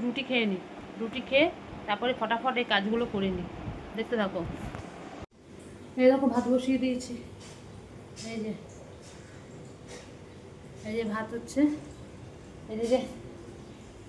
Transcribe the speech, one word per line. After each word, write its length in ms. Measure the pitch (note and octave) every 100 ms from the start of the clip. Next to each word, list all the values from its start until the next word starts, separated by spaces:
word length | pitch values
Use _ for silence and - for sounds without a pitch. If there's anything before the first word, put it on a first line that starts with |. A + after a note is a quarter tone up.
| A#3+
রুটি 160 | A#3+ B3+
খেয়ে 180 | B3 G#3+
নিই, 100 | F#3 - - - -
রুটি 200 | A3+ B3 -
খেয়ে 180 | C4+ E4+ - - - -
তারপরে 260 | G#3 A#3+ B3
ফটাফট 340 | G#3+ A3+ C4 B3
এই 40 | A#3+
কাজগুলো 320 | G3+ G3+ A#3 A#3
করে 140 | G3+ G3 F3+
নিই। 100 | F3+ - - - - G#3+
দেখতে 160 | A3 A#3
থাকো। 180 | F#3+ F#3 E3 - - - - - - - - - - - - - - -
এই 60 | B3+
দেখো, 140 | C#4+ C4+
ভাত 100 | A#3 A#3
বসিয়ে 260 | B3+ C4 C4
দিয়েছি। 300 | B3+ B3 - A#3+ - - - - - - - - - - A3
এই 60 | A3+
যে, 80 | G#3+ - - - - - - - - - - - - - - - - - - - - - - - G#3+
এই 60 | A3
যে 80 | G#3+
ভাত 140 | G#3+ G#3+
হচ্ছে। 260 | A#3 - C4+ D4 D4+ - - - - - - - - -
এই 60 | A3
যে, 60 | A#3
যে 60 | B3+ C4+ - - - - - - - - -